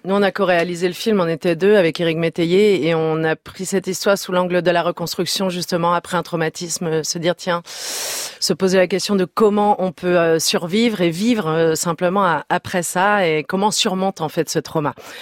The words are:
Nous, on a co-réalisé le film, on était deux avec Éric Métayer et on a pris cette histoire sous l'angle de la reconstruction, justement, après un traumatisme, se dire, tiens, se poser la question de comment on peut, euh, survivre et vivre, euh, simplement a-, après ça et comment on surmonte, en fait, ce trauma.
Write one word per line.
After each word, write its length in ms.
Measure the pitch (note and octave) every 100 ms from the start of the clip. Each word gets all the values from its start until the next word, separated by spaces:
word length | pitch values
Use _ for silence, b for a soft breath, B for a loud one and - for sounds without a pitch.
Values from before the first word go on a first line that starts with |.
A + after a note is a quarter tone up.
Nous, 100 | F3
on 60 | G3
a 100 | G3
co-réalisé 580 | F#3 F#3+ F3+ F3 F3 F3+
le 60 |
film, 260 | F3 A3+ G#3
on 80 | E3+
était 280 | E3 F3+ E3+
deux 200 | F#3+ G#3
avec 240 | E3 -
Éric 180 | E3+ D#3+
Métayer 680 | E3 D#3+ E3+ F#3 G#3+ F#3 D#3
et 80 |
on 300 | E3 D#3+ D#3+
a 100 | D#3+
pris 300 | D#3 - -
cette 220 | F#3 G3 F3+
histoire 320 | F3+ - G3
sous 140 | -
l'angle 280 | F3+ F3+ F3+
de 100 | E3+
la 120 | F3
reconstruction, 640 | E3+ F3 E3+ - E3+ - F#3+
justement, 460 | F3+ E3 F3 E3+
après 240 | F3 - F3
un 40 |
traumatisme, 800 | E3+ E3+ D#3+ - E3+ - F3 D#3
se 160 | D3+ F3
dire, 160 | E3
tiens, 280 | E3+ - F3
se 880 | - - - - - - - - -
poser 240 | F3 F#3+ F#3
la 120 | F#3
question 260 | F#3+ -
de 100 | G3+
comment 560 | F3+ - G#3+ G#3 G#3 G3+
on 120 | F#3
peut, 260 | E3 F3+ F3
euh, 200 | E3 E3
survivre 600 | - G3 E3+ G3 A#3 G#3+
et 100 | F3
vivre, 360 | E3 A3 A3+ D#3+
euh, 280 | D#3+ E3 D#3+
simplement 480 | F3 D#3+ F3+ G3
a-, 200 | F#3+ D#3 -
après 340 | F3 - F#3
ça 440 | E3+ F3+ G3 G#3 F3
et 180 | D#3
comment 240 | D3 F#3 G#3
on 20 |
surmonte, 500 | - G#3+ F#3 F#3+ -
en 80 | D#3
fait, 220 | E3+ D#3
ce 80 | E3
trauma. 340 | - E3 D3 A#2 B B